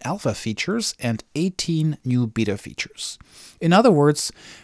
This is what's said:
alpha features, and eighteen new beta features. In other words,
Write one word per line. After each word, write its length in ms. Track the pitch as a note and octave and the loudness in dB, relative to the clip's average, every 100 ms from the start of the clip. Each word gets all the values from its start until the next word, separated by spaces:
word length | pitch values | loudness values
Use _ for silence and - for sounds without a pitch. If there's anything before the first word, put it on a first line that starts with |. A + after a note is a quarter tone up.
| B2+ | -6
alpha 280 | G3+ B2 | -4 -4
features, 640 | G2+ A2+ G#2+ - A3+ A3 - | -4 -4 -6 -4 -4 -4 -4
and 200 | A#2+ A2+ - D3 | -4 -4 -6 -4
eighteen 600 | F#3 F#3 - D#3+ D#3 D3 C3 | -4 -4 -4 0 0 -2 -2
new 220 | B2 A#2+ | 0 0
beta 300 | A2+ G#2 G2+ | -2 -2 -2
features. 640 | - - - - - - - - - - | -8 -12 -12 -10 -14 -14 -20 -20 -20 -4
In 140 | E3 | 2
other 180 | F#3 B3 | 6 6
words, 400 | D#3 D3 D3 - - - - | 6 4 2 -2 -10 -20 -20